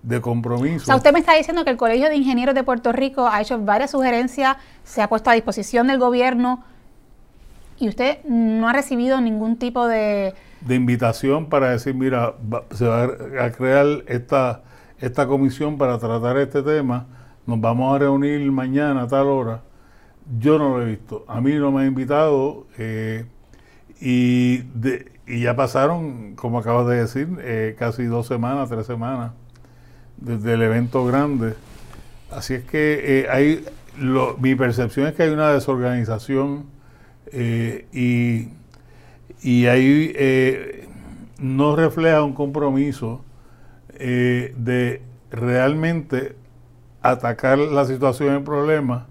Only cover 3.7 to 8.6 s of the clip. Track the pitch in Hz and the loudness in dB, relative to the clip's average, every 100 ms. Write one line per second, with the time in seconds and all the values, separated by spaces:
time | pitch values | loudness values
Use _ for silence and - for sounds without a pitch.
3.7 | 208 277 277 262 233 247 277 269 269 - | 0 0 0 2 0 -2 0 0 -2 -8
4.7 | - - - 208 220 240 233 226 202 196 | -20 -8 -2 0 2 4 2 2 -4 -2
5.7 | 240 254 269 247 247 254 240 247 254 - | 0 2 2 2 2 2 2 0 -2 -8
6.7 | - - - - - - - - - - | -20 -20 -20 -20 -20 -20 -20 -20 -20 -20
7.7 | - 220 220 254 302 302 233 220 220 | -6 -4 0 -2 -2 0 2 2 2